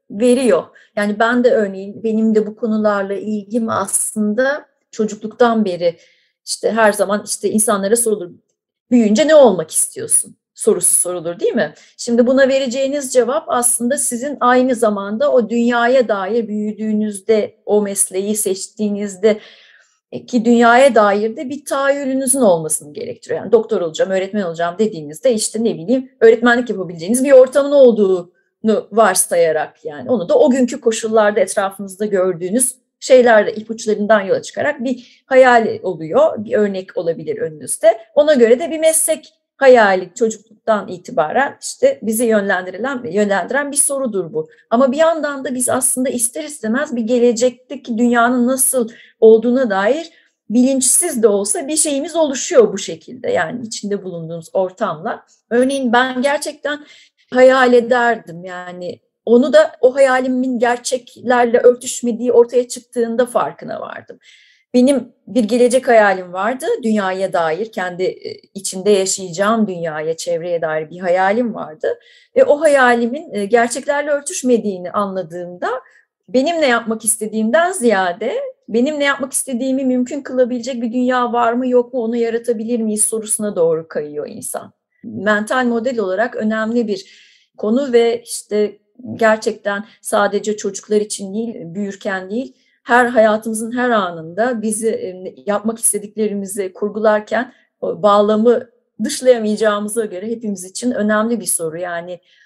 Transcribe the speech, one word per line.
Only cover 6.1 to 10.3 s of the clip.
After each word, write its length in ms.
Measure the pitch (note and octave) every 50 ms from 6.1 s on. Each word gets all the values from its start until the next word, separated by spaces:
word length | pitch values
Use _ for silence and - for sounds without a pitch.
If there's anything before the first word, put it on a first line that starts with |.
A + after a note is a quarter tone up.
| _ _ _ _ _ _ _
işte 260 | - - - - - G#3+
her 200 | A3+ A3 G#3 G3+
zaman 300 | G#3 F#3+ F#3 G3+ G3+ G3+
işte 240 | - - - - G3
insanlara 460 | - G#3+ G#3 A#3+ G#3 G3 G3 G3 A3+
sorulur. 340 | A3+ - A3 G#3 F3+ F3 F3 - - _ _ _ _ _ _ _ _ _ _
"Büyüyünce 380 | A#3+ A#3+ A3+ G#3 G#3+ A3 D#4 C#4+
ne 60 | D#4
olmak 360 | D4+ C4+ A3+ F#3 E3+ E3 -
istiyorsun?" 680 | - - - - - C3 B2+ - - - - -